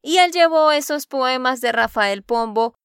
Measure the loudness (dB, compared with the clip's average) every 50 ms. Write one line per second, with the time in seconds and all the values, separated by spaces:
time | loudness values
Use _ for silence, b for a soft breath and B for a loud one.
0 | -4 0 2 2 2 2 4 2 2 4 4 4 4 4 2 0 -2 -4 -6 -6
1 | -6 _ -4 -2 -2 -2 -2 0 -2 -2 -2 -2 -4 -2 0 0 -2 -2 0 -2
2 | 0 0 -2 -6 _ -4 -4 -4 -4 -2 -2 -2 -2 -2 _ _